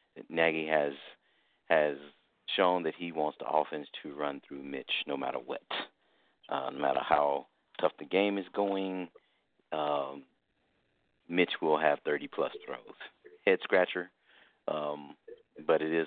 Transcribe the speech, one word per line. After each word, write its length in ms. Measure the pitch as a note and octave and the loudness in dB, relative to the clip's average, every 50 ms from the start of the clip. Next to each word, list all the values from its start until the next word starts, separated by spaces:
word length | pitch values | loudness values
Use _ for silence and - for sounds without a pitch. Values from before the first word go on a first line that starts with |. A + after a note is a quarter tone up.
| _ _ _ - - - | _ _ _ -20 -14 -6
Nagy 380 | E2 E2 E2 E2 D#2+ D#2+ D#2 D#2 | 0 2 2 2 2 0 -2 2
has, 240 | D#2+ D2+ D2 D2 C#2+ - - - - _ _ _ _ _ _ _ _ _ _ - | 2 2 2 2 -2 -6 -14 -20 -20 _ _ _ _ _ _ _ _ _ _ 2
has 280 | E2+ D#2+ D2+ D2+ C#2+ C#2 C#2+ C#2+ - _ _ _ _ _ - - - | 4 4 4 4 0 -4 -10 -18 -20 _ _ _ _ _ -10 -6 0
shown 280 | - F#2+ F2+ F2+ F2+ E2 | 2 2 2 2 2 0
that 100 | D#2 - | -2 -4
he 140 | - F2 E2+ | -4 -8 -6
wants 280 | D#2+ D#2+ D2+ D2+ - - | -2 -2 -2 -2 -2 -6
the 60 | - | -6
offense 420 | - D2 D#2 D2 - E2 D2+ C#2+ - - - - | 0 2 2 2 2 -2 -10 -10 -10 -14 -14 -12
to 120 | D2+ C#2+ | -12 -8
run 260 | C#2+ D2 C#2+ C#2+ C#2 - | -4 -4 -4 -4 -6 -12
through 160 | - C#2+ C#2 C#2 | -14 -14 -12 -10
Mitch 280 | C#2 C#2 C2 - - - - - | -8 -8 -10 -6 -4 -4 -4 -4
no 100 | D2 C#2+ | -4 -4
matter 220 | C2+ C2+ C2 C2 B1+ | -4 -4 -4 -6 -6
what. 240 | B1 C2 C2+ - _ - - - - - _ _ _ _ _ _ _ _ _ _ _ - | -6 -6 -8 -10 _ -8 -8 -8 -8 -8 _ _ _ _ _ _ _ _ _ _ _ -6
Uh, 220 | - C#2 C2+ C2 | -4 -4 -4 -4
no 80 | C2+ C#2 | -4 0
matter 220 | C#2+ C#2 C2 C2+ B1+ | 0 2 2 2 4
how 440 | - D#2+ D2+ D2 C#2+ C#2+ C#2 C2 _ _ _ _ _ _ - | 4 4 6 6 4 2 0 -4 _ _ _ _ _ _ 0
tough 120 | - E2+ - - | 0 0 0 -2
the 60 | D2+ | -10
game 340 | C#2+ - F#2+ G2+ G#2 G2+ G2 | 0 2 2 2 4 2 -2
is 60 | F2+ - - | -4 -4 -2
going, 540 | G2+ G2+ G2 G2 F#2+ F#2+ F#2+ F#2 F#2 F2+ E2+ _ - _ _ _ _ _ _ _ _ _ - - | 0 0 0 0 0 -2 -2 -4 -4 -6 -8 _ -20 _ _ _ _ _ _ _ _ _ -6 -4
um, 500 | D#2 - D2 D2 - C2+ C2+ C#2 C#2+ C2+ _ _ _ _ _ _ _ _ _ _ _ _ _ _ _ _ _ _ _ _ - | -2 0 0 0 0 -2 -4 -6 -12 -16 _ _ _ _ _ _ _ _ _ _ _ _ _ _ _ _ _ _ _ _ -2
Mitch 220 | E2+ F2+ F2+ - - - | 2 2 2 2 2 -2
will 180 | F2 D#2 D#2 D#2 | 2 2 4 4
have 200 | D#2+ D2+ D2 - - | 6 4 4 2 2
thirty-plus 480 | D2 D2 C#2+ D2 C#2 - - C#2+ C2 - - - | -2 -2 -2 -2 -6 -2 -2 -2 -2 -2 -8 -10
throws. 300 | - C2+ - - - - - - - _ _ _ - - - - | -10 -10 -10 -12 -16 -18 -16 -18 -18 _ _ _ -20 -16 -2 4
Head 120 | G2+ F#2+ - - | 4 4 4 2
scratcher, 460 | - - F#2 F2+ - - F2+ F2 F2+ _ _ _ _ - - - _ _ _ - - | 2 4 4 4 4 0 -6 -6 -6 _ _ _ _ -20 -20 -20 _ _ _ -6 -4
um, 480 | D2+ D2+ D2+ D2 D2 D2 C#2+ C#2+ D2 _ _ - - - _ _ _ - D#2 | -4 -2 -2 -4 -6 -6 -10 -16 -18 _ _ -20 -20 -20 _ _ _ -14 0
but 140 | D#2 D#2+ D#2 | 2 2 2
it 120 | D#2 D#2+ D#2+ | 4 2 2
is 140 | E2 D#2+ | 0 0